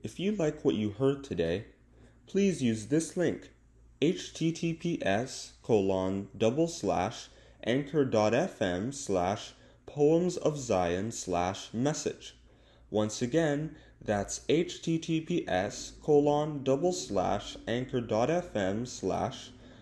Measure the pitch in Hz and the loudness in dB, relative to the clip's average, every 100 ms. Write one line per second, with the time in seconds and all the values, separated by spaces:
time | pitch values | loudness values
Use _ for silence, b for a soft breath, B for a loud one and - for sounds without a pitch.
0 | 110 - 185 208 156 151 135 107 107 104 | -12 -4 -2 0 0 2 0 2 -2 2
1 | 135 139 143 87 82 90 113 - _ b | 0 0 -4 -2 0 0 -4 -20 _ b
2 | b b - 190 202 160 127 110 104 147 | b b -4 2 2 2 0 0 0 0
3 | 160 - 160 92 - _ _ _ - - | 0 0 0 -2 -10 _ _ _ -20 0
4 | 147 - - - 160 165 170 160 170 170 | 0 0 -6 -2 -2 0 -2 -2 -4 -2
5 | - 98 131 - - - - 110 98 95 | 0 0 0 -8 -14 -16 2 4 4 2
6 | 95 98 98 101 110 135 165 - 98 85 | 0 -2 -6 0 0 2 -2 0 0 2
7 | 95 - - B B B - 127 143 160 | 0 -4 -16 B B B -2 0 0 0
8 | 135 110 107 117 180 - 98 90 113 143 | 4 4 4 4 0 -2 -2 0 -4 -6
9 | - 92 90 107 - - B B - 147 | -2 2 2 -2 -6 -18 B B -14 2
10 | 147 165 180 170 151 147 123 95 87 87 | 4 6 2 0 -2 -2 0 2 2 0
11 | 107 - - 87 90 95 - 107 139 147 | -2 -8 -2 0 0 -2 -6 -2 0 0
12 | - - - - b b b b b 101 | -4 -6 -14 -20 b b b b b 0
13 | 107 - 120 156 160 143 156 B B B | 0 -2 0 2 2 0 -4 B B B
14 | - 104 98 - - 147 175 - - 165 | -2 -2 -2 -8 0 2 2 -6 -2 -2
15 | 165 160 156 175 - 90 98 - - - | 0 -4 0 -4 0 0 -2 -6 -14 -10
16 | - 147 147 147 151 147 135 139 175 180 | 4 4 6 2 0 -2 0 2 2 -2
17 | - 98 92 101 - - - 117 127 127 | -2 0 2 0 -4 -12 -4 -4 -2 -4
18 | 113 107 123 170 175 107 95 104 123 - | -2 0 2 0 -2 -2 0 -2 -6 -4
19 | 95 90 98 131 - B B B | -2 0 -2 -4 -16 B B B